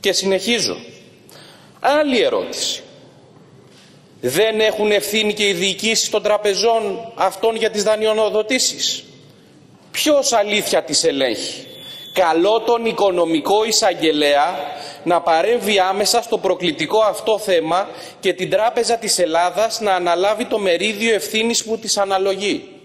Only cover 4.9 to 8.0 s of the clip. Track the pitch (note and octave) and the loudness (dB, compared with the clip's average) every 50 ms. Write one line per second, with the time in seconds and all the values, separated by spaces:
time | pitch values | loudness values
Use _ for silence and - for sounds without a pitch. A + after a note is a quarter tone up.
4.9 | G#3 G3+ G3 - G#3 A3 G#3+ G#3 G3+ - G#3 G3+ G3 E3+ F#3 G3 F#3 - G#3 A3 | 2 2 0 0 -2 0 0 0 0 0 0 0 0 0 0 -2 -2 -2 -2 0
5.9 | A3+ G#3+ - - - G#3+ F#3 G3+ G#3+ G#3 G#3 G#3 G3 F#3 G3+ A#3 A3+ A3+ G#3+ G3+ | 0 0 -2 0 -2 -2 0 2 0 2 2 0 0 2 2 2 2 2 0 -2
6.9 | F#3+ - - - - - F3+ F#3+ C#4 - - A3+ A3 A3 G#3 G#3+ - G#3 G3+ G#3+ | -6 -6 -10 -14 -4 -2 -2 -2 0 0 -2 -2 0 0 -2 -2 -2 0 0 0
7.9 | G#3+ A3 | 0 2